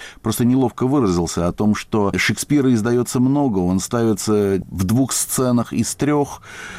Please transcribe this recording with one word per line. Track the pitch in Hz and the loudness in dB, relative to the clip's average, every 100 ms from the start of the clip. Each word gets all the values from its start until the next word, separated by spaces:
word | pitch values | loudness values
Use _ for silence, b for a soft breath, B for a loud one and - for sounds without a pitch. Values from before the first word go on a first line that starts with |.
| B B | B B
просто | 110 110 120 | -4 0 2
неловко | 131 127 - 127 | 4 2 0 0
выразился, | 143 110 87 80 - 85 | 2 2 2 0 -2 -2
о | |
том, | 87 107 104 | 0 0 0
что | - 113 101 92 | -2 0 0 0
Шекспира | - 110 - 147 127 | -2 -2 0 2 2
издаётся | 117 107 120 117 135 | 2 2 0 0 0
много, | 127 143 139 95 | 2 2 0 0
он | 90 92 | 0 0
ставится | - 120 113 101 - 104 101 98 - | 0 0 0 0 0 2 2 0 -4
в | 85 95 | -4 0
двух | 117 131 | 0 0
сценах | - - - 127 120 113 | -2 -4 -2 0 0 0
из | 90 113 - | -2 -4 -2
трёх, | 143 147 139 - B B B | 0 0 0 -6 B B B